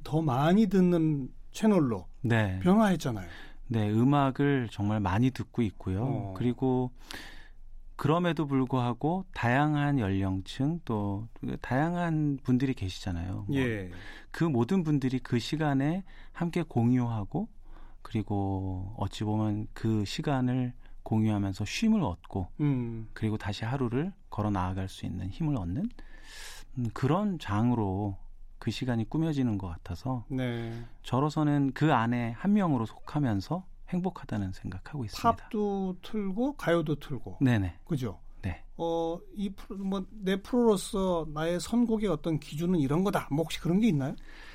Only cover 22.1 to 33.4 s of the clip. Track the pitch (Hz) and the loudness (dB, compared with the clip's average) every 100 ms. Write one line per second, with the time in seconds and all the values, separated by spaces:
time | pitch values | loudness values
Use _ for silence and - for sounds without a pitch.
22.1 | 82 - 98 90 - 147 131 120 113 107 | -2 -6 -4 -4 0 0 2 -2 -6 -8
23.1 | - 107 107 107 101 110 135 123 120 180 | -4 -2 0 -4 -4 -4 -2 0 0 -2
24.1 | - - - 104 98 90 95 95 - 92 | -6 -10 -4 0 0 0 -2 -6 -6 -8
25.1 | 92 92 - 160 135 87 104 226 - - | -6 -6 -4 -2 0 -2 -2 -4 -6 -14
26.1 | - - - - - - - 117 - 131 | -16 -16 -14 -14 -14 -10 -4 -4 -2 0
27.1 | 170 208 170 - 104 120 120 101 95 104 | 2 0 -2 -2 0 2 2 0 0 -2
28.1 | 95 - - - - - - 127 117 110 | -6 -10 -14 -16 -8 -6 -4 -2 -2 -2
29.1 | 156 165 143 127 101 95 80 - 90 127 | -2 0 0 0 0 -4 -8 -8 -8 -4
30.1 | 127 110 131 127 117 117 117 117 - - | -6 -4 -4 -2 -4 -6 -8 -12 -14 -2
31.1 | 127 151 151 147 143 139 123 151 131 113 | 0 2 2 2 4 2 2 4 6 4
32.1 | 123 117 117 196 208 180 131 110 - - | 2 -2 -2 2 4 4 2 0 -4 -6
33.1 | 151 135 104 | 0 2 0